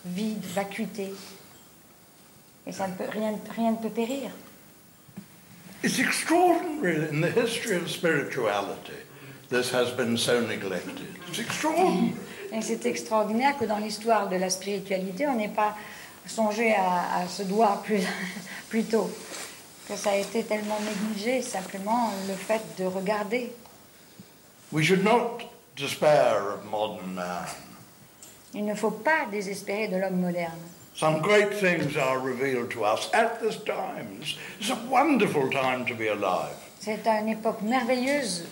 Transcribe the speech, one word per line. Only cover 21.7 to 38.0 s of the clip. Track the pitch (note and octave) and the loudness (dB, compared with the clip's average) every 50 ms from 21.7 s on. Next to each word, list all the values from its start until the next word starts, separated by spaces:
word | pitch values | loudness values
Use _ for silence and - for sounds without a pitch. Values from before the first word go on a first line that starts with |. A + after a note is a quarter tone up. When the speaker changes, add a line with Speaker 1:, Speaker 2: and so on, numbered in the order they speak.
| - G3 F#3+ G#3 A3+ B3 A#3+ G#3+ G3 G3 F#3+ | -8 -6 -2 0 2 2 2 0 -2 -4 -4
Speaker 1:
le | F#3+ F#3+ | -4 -6
fait | F#3 - - A3 A3 A3 E3 - - | -6 0 0 0 0 0 -6 -6 -2
de | F#3 | -2
regarder. | F#3 F#3 G3 F#3 F#3+ G#3+ G#3 G#3 G3 A3 B3+ B3 A#3 - - - - - - - - - - - - - - - - - - - - - - - - | -2 -2 -2 -2 0 0 0 0 -2 -2 -2 -2 -4 -10 -14 -18 -20 -20 -20 -20 -20 -20 -20 -20 -20 -20 -20 -20 -20 -20 -20 -20 -20 -20 -20 -14 -2
Speaker 2:
We | D3 D#3 D#3 | 0 2 4
should | E3 F#3+ F#3 G3 | 6 4 6 6
not | G#3+ A#3 A#3 - - - - - - - - - - - | 6 6 4 4 0 -4 -8 -12 -14 -18 -20 -20 -20 -12
despair | - C#3 C3 - - E3+ D3+ D3+ C#3 C3 A#2+ A2+ G#2 G2 G2+ G2+ | -8 -6 -6 -2 4 6 6 8 8 6 6 4 2 0 -2 -4
of | G2 F#2+ - | -6 -6 -6
modern | G#2 G#2+ G#2+ G#2+ G#2 F#2+ F#2 F#2 F#2 | -2 -2 -2 -2 -2 -6 -8 -8 -6
man. | F#2 F2+ F2+ F2+ F2 F2+ - - - - - - - - - - - - - - - - - - - - - - | -6 -4 -4 -4 -6 -6 -8 -10 -12 -14 -18 -20 -20 -20 -20 -20 -20 -20 -20 -20 -20 -20 -20 -20 -20 -20 -12 -8
Speaker 1:
Il | G3+ G#3 | -6 -4
ne | G#3 G#3 | -4 -2
faut | G#3 A3+ G#3+ | 0 0 -2
pas | G#3+ A3 - D4+ D#4+ D#4 C#4+ A3 | -2 0 0 2 2 2 0 -2
désespérer | G3 G#3+ G3 G3 G3 F#3 - - G3 G#3+ A3 G3+ | -4 -4 -4 -4 -6 -8 -6 -4 -4 -2 -2 -2
de | F#3 | 0
l'homme | F#3 G3 F#3+ F#3 F3+ | -2 0 0 0 0
moderne. | F3+ F3+ F3 F3 E3+ E3 E3 - - - - - - - - | 0 0 0 -2 -4 -4 -6 -10 -14 -16 -18 -20 -20 -18 -6
Speaker 2:
Some | - D#3+ D#3 D#3 D3+ | 0 2 2 2 2
great | D#3 G3 G#3 G#3 G3+ G3+ G3+ - | 4 6 6 6 6 4 2 2
things | F#3+ F3+ F3 E3 D3 C#3+ - | 2 2 4 2 0 0 0
are | D#3 C3+ C3 C3 C3 | 0 2 2 2 0
revealed | B2+ C3 B2 A#2+ C3+ C#3 C3 A#2+ A#2 A#2+ | 0 -2 -2 0 0 0 0 0 -2 -2
to | - A#2 G#2+ | -2 0 2
us | G#2 A2 - - - | 2 2 2 0 2
at | - G#3+ A#3 A3+ A3+ - | 2 4 4 2 0 0
this | A#3 G#3+ F#3 - - | -2 -2 -2 -2 -4
time. | - G3+ - F#3+ - - - C3 G2+ F#2+ A2 | -4 -4 -4 -4 -6 -6 -8 -10 -10 -12 -10
It's, | - D3+ - - - - - - | -8 -8 -8 -8 -10 -14 -10 -6
it's | G#3+ G#3+ | -4 -4
a | C4 A3+ - - | -4 -4 -2 2
wonderful | C4 A#3+ C#4 E4 C#4+ A3 G3+ D#3+ C#3+ D3+ C3 C3 | 4 6 6 6 6 4 4 4 4 2 2 2
time | B2 C#3 C3 C3 B2+ B2+ A#2+ | 2 2 2 2 2 0 -2
to | A2+ B2 | -4 -4
be | A2+ A2 A2 | -2 0 0
alive. | G#2 G2+ G2+ F#2 F2+ E2 D#2 D2 - - - - - - | 2 2 2 2 2 2 0 -4 -8 -12 -14 -18 -16 -10
Speaker 1:
C'est | - G#3+ A3 G3 - | -6 -6 -4 0 2
une | A3+ A3 G#3+ G#3+ A3 | 2 2 2 2 0
époque | A3 A3 - A#3 G#3 - | -2 0 0 -2 -2 0
merveilleuse | F#3+ G#3+ B3 C4 B3 A3+ B3+ B3 | 0 0 2 2 2 2 2 2